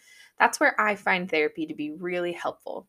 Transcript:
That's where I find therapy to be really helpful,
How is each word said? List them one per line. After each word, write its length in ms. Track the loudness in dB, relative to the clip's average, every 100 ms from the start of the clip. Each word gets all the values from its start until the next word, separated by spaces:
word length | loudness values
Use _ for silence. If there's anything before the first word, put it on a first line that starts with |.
| -20 -20 -8 2
That's 200 | 2 4
where 200 | 2 4
I 160 | 0 0
find 340 | 0 0 2
therapy 360 | 0 0 -2 -8
to 80 |
be 180 | -6 -8
really 400 | -6 -4 -2 -2
helpful, 560 | -4 -6 -6 -10 -12